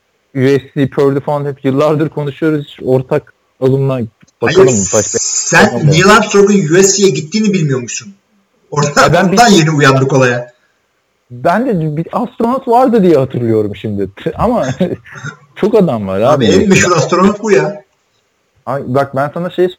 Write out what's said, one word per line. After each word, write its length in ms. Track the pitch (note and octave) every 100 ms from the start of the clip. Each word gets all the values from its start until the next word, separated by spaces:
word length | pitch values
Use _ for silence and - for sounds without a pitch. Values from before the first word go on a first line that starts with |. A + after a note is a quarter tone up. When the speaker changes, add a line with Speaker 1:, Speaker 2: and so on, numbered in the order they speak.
| _ _ _
Speaker 1:
U 60 | C3+
F 300 | C3 C#3 -
C, 160 | D3 C3+
Purdue 300 | - C#3 C#3
falan 240 | D3+ D3
hep 200 | C#3+ C#3
yıllardır 440 | C#3 C3+ D3 D3+ D3+
konuşuyoruz, 580 | D3 C#3+ - D#3+ D3+ C#3+
hiç 120 | -
ortak 480 | E2 C3 C3 D3 - _ _ _
alımla 400 | C3 C3+ C3+ C3 A2+ - _ _
bakalım 240 | B2+ F3+ -
Speaker 2:
Hayır, 120 | A2+
Speaker 1:
mı? 60 | F#3+
Başka 260 | A2 - -
Speaker 2:
sen 460 | - - - E3 G#3+
Speaker 1:
bakalım. 240 | A#3+ D3+
Speaker 2:
Neil 180 | D#3 G3
Armstrong'un 460 | G#3+ G#3+ G3+ G3
U 200 | G3+ D3
F 80 | F3+
C'ye 280 | G3 - G3
gittiğini 420 | D3+ D3+ A3 G#3+
bilmiyor 280 | F3+ D3 B2
musun? 340 | A#2 - G#2+ - _ _ _ _ _
Orada, 300 | D3 - C4+
Speaker 1:
Ya 120 | B3+
ben 120 | E3
Speaker 2:
ondan 260 | F#3+ G3 A3
Speaker 1:
bir 60 | E3+
Speaker 2:
yeni 140 | D#3
uyandık 420 | D3 C#3 C3 C3
olaya. 400 | C#3 B2 B2 - _ _ _ _ _ _ _ _
Speaker 1:
Ben 360 | B2 E3 G3 C4
de 300 | F3+ D#3 D3
bir 100 | E3
astronot 560 | F#3+ A#3+ - A#3 C4+ B3+
vardı 340 | A#3 B3+ A3+
diye 160 | F3+ D3
hatırlıyorum 580 | B2+ - A#2 A2 G#2 G#2
şimdi. 340 | A2 G2+ G2 -
<laughs> 120 | E3
Ama 320 | - G3+ A3+ C3 C3+ F3+ - -
<laughs> 420 | - - - _ -
çok 180 | G#3
adam 340 | A3 E3+ A2+ F#2+
var 120 | F#2+
abi. 60 | A#2+
Speaker 2:
Abi 200 | D3 A2
en 220 | F#3+ G#3
meşhur 280 | F#3+ F3+ E3
astronot 460 | D3+ F3 G3+ G3+
bu 80 | A3
ya. 340 | E3+ D3+ - - _ _ _ _ _ _ _ A2+
Speaker 1:
Ay, 160 | C#3 B2+
bak 300 | C3+ C#3 C3
ben 140 | C#3+
sana 160 | E3+ F3
şey 240 | F3 F#3